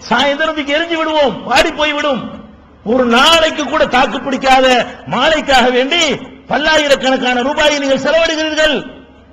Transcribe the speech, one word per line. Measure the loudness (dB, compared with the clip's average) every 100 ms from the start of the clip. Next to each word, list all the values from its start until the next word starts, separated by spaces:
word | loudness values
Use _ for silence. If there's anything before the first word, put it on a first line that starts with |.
| -4
சாயந்தரத்துக்கு | 0 0 0 -2 -4 -2 -2
எரிஞ்சு | -2 -2
விடுவோம், | -2 0 0 -2
வாடி | -2 0 0
போய்விடும். | -2 -2 -2 -2 -4 -6 -14 -18 -20 -20 -10
ஒரு | -2 0 2
நாளைக்கு | 4 4 4 2 -2 -4
கூட | -2 0
தாக்கு | 2 0 -2
பிடிக்காத | -4 -2 2 4 4 2 -2 -8 -8
மாலைக்காக | -2 0 0 2 2 2
வேண்டி | 2 0 0 0 -2 -8 -16 -6
பல்லாயிரக்கணக்கான | -2 0 2 2 2 2 0 0 -2
ரூபாயை | -2 0 0 0
நீங்கள் | 0 0
செலவிடுகிறீர்கள், | 0 2 2 0 -2 0 0 -2 -6 -16 -20 -20 -20